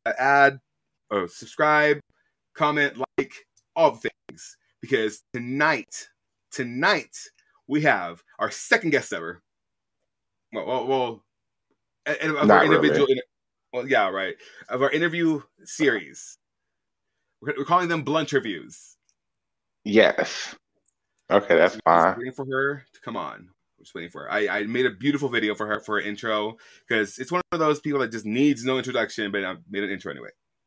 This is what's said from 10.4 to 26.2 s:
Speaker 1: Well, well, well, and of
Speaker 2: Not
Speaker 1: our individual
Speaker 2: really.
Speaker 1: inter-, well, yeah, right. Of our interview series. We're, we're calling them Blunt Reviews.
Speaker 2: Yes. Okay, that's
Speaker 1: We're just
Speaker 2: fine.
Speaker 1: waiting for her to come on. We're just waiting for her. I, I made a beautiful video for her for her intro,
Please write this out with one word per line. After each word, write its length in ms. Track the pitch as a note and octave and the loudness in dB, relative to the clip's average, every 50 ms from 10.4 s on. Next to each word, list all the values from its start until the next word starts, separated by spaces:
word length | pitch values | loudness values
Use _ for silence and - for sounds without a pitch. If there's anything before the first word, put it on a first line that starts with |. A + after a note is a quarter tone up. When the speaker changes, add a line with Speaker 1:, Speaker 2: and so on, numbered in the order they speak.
| _ _ | _ _
Speaker 1:
Well, 140 | A2+ G#2 - | -10 -8 -6
well, 200 | A2 B2+ B2+ A2+ C3 | -4 -4 -4 -2 0
well, 360 | C3+ C3 B2+ A#2 A2+ - _ _ _ _ _ _ _ _ _ _ _ _ _ _ _ _ - | 0 0 0 -2 -6 -10 _ _ _ _ _ _ _ _ _ _ _ _ _ _ _ _ -6
and 260 | D3 D3 - D#3 D#3 D3+ | -6 -4 -4 -2 -2 0
of 120 | C#3+ D3+ G#2+ | 2 6 8
Speaker 2:
Not 100 | G#2 - | 8 8
Speaker 1:
our 60 | - | 8
individual 380 | D3+ D#3+ E3 D3+ D3+ D3+ D#3 C#3+ | 6 6 6 4 4 4 4 4
Speaker 2:
really. 60 | C3 | 2
Speaker 1:
inter-, 100 | C3 - - _ _ _ _ _ _ _ _ _ | 2 0 -4 _ _ _ _ _ _ _ _ _
well, 140 | - B2 B2 C3+ | -8 -8 -2 0
yeah, 200 | B2+ A2+ G2+ F#2+ | 2 2 2 0
right. 260 | F#2+ F#2+ F#2+ F2+ E2 - - - - - - - | -2 -2 -4 -6 -6 -10 -16 -20 -20 -20 -12 -6
Of 140 | A#2+ B2+ | -2 0
our 80 | C#3 - | 0 0
interview 520 | C#3+ D#3 E3+ E3+ E3 F3 E3 D#3+ D#3 C#3 - _ _ _ | 0 0 -2 -2 -2 0 0 0 -2 -2 -6 _ _ _
series. 720 | - - - - D3+ C3 A#2 G2 D2+ C2+ - - - - - _ _ _ _ _ _ _ _ _ _ _ _ _ _ _ _ _ _ _ _ _ | -16 -10 -4 0 2 2 2 0 -2 -10 -16 -18 -18 -20 -20 _ _ _ _ _ _ _ _ _ _ _ _ _ _ _ _ _ _ _ _ _
We're, 140 | - C#3 C#3 | -8 -8 -6
we're 80 | C#3 C#3 | -6 -2
calling 200 | D3 F3 F3+ F3 | 2 2 2 2
them 160 | E3+ E3+ D#3 | 0 -2 -2
Blunt 300 | C3+ C#3 D3+ D#3+ D3 - | -2 -2 -2 -2 0 0
Reviews. 640 | C#3+ C3 A2 A2 F2+ D2+ A1+ - - - - - - _ _ _ _ _ _ _ _ _ _ _ _ _ _ _ _ _ - | 0 -2 -2 -2 -8 -10 -12 -16 -20 -20 -20 -20 -20 _ _ _ _ _ _ _ _ _ _ _ _ _ _ _ _ _ -4
Speaker 2:
Yes. 720 | G#2 G2+ A2 G2 - - - D#2 - - - - - - - _ _ _ _ _ _ _ _ _ _ _ _ _ - | 2 4 6 6 6 4 0 -4 -4 -6 -10 -10 -12 -14 -18 _ _ _ _ _ _ _ _ _ _ _ _ _ 2
Okay, 240 | - G2+ - - E2+ | 2 2 4 4 4
that's 200 | D#2+ - - - - - | 6 6 4 2 2 2
Speaker 1:
We're 80 | D#2+ E2+ | 4 6
just 120 | E2+ D#2+ | 6 6
Speaker 2:
fine. 120 | F#2 F#2+ A#2 | 4 2 -2
Speaker 1:
waiting 140 | A#2+ C3 | -6 -10
for 120 | C3 - C3+ | -10 -10 -8
her 380 | C3+ C3 C3+ C#3 C#3+ C#3+ C3+ - _ | -6 -4 -2 -2 -4 -4 -8 -12 _
to 80 | _ _ | _ _
come 140 | - A#2+ A2+ | -12 -10 -8
on. 340 | F#2+ D#2+ C2+ A1 G#1 - F2 _ _ _ _ _ _ | -8 -8 -10 -12 -14 -20 -20 _ _ _ _ _ _
We're 60 | _ | _
just 100 | - - | -16 -14
waiting 160 | F2+ E2+ F2 | -14 -12 -12
for 120 | - D2 C#2+ | -14 -14 -8
her. 60 | - | -4
I, 160 | G2 G#2 G#2 F2+ | -2 -2 0 0
I 140 | F#2 G#2+ G#2 | -2 -2 -4
made 200 | G#2+ A#2+ B2+ B2+ | -2 0 0 0
a 60 | B2 | 0
beautiful 400 | G2+ F2+ A#2+ C#3+ C#3+ C#3 C#3+ B2 | 0 -2 0 0 0 0 0 -2
video 240 | A#2 A2+ G#2+ G#2+ G#2 | 0 0 0 0 -2
for 120 | - G#2+ | -2 -4
her 140 | G#2+ G#2 G#2 | -4 -4 -4
for 140 | - G#2+ G#2+ | -4 -2 -2
her 60 | G2+ - | -2 -2
intro, 500 | G#2 G#2 G2+ | -4 -6 -6